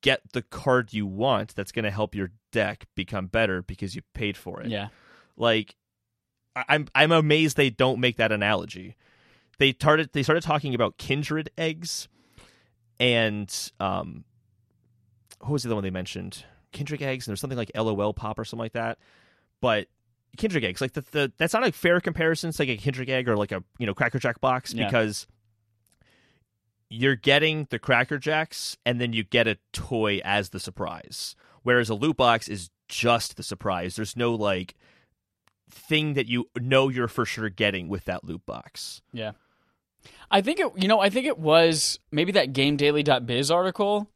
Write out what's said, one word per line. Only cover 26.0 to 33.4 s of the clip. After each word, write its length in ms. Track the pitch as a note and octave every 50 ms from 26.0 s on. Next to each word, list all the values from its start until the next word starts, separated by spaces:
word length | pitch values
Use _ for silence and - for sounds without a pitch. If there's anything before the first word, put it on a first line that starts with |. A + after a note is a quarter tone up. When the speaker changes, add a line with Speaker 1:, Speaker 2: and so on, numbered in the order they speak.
| _ _ _ _ _ _ _ _ _ _ _ _ _ _ _ _ _ _
Speaker 1:
you're 260 | - A2+ B2 C3+ C#3
getting 500 | A2+ - C3+ C3+ D3 D3+ D#3+ D#3 D#3 D3+ -
the 80 | - A2
Cracker 400 | - - C3+ A#2+ B2+ - D3+ C#3
Jacks 580 | C3 D3+ D#3 D#3 D#3+ D#3+ - - - - - _ _
and 160 | A#2+ B2 A#2+
then 120 | B2 A#2+ A#2
you 120 | A2+ G#2+
get 240 | - - B2 A#2 A#2
a 100 | G#2 - _ _ _
toy 480 | - - - C3+ A#2 G#2+ G#2+ G2+ F#2+ -
as 260 | F#2 G2+ G#2 G2 F#2
the 100 | - F#2+
surprise, 720 | - - F#2+ - G2+ D#2+ E2 E2 - - - - - - - _ _ _ _ _ _
whereas 260 | A#2+ B2 B2 A#2+ G#2+
a 60 | A2+
loot 220 | G#2 A2+ D#3+ D#3
box 320 | - C3 A#2+ A#2 A2+ - -
is 220 | G#2 G2 F2 E2 _ _ _ _
just 480 | - - - A#2+ A#2+ A#2 - - -
the 60 | -